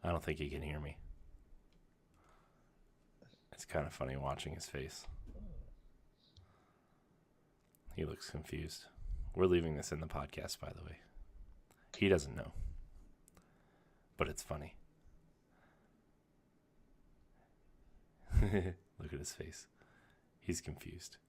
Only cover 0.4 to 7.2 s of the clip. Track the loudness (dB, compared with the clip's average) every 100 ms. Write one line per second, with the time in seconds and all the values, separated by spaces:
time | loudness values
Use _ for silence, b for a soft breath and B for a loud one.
0.4 | 0 -2 -2 -4 -4 -8 -12 -12 -14 -18
1.4 | -20 -20 -20 -20 -20 -20 -20 -20 b b
2.4 | b b b b -20 -20 -20 -20 -20 -20
3.4 | -20 -16 -2 0 0 0 -2 0 0 0
4.4 | -2 -6 -6 -6 -6 -8 -10 -10 -10 -10
5.4 | -10 -10 -10 -14 -20 -20 -20 -20 -20 b
6.4 | b b b b b b b -20